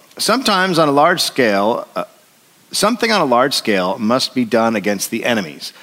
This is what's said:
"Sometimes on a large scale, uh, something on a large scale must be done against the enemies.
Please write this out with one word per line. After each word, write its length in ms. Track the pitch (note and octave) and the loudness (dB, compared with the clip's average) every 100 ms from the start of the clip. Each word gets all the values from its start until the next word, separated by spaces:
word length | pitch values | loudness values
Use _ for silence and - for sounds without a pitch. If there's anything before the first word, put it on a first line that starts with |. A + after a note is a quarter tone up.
| _ - | _ -6
"Sometimes 600 | - A#3+ A#3 F#3+ F#3 D#3+ | -2 0 0 0 0 2
on 80 | D3+ | 2
a 40 | |
large 280 | C#3 E3 E3+ | 4 4 2
scale, 640 | - - A#2 G2 G#2 A#2 - F#2 | -2 0 2 2 2 -2 -4 -10
uh, 100 | F2+ _ _ _ _ _ - | -10 _ _ _ _ _ -10
something 400 | - G#3 A#3+ A3+ | -2 -2 0 0
on 80 | G#3 | 0
a 40 | C#3+ | 2
large 280 | A#2+ C#3 | 2 2
scale 440 | - A2+ G2 F2+ F#2+ | 0 0 0 0 -2
must 340 | A2 B2+ - | 0 0 0
be 120 | B2+ A2+ | -4 0
done 300 | A#2 A2+ A2 | 2 2 0
against 340 | G2 G2 - | -2 -4 -4
the 140 | A#2 B2 | -4 -2
enemies. 480 | A2+ D#2+ C2+ - - | -2 -4 -10 -16 -18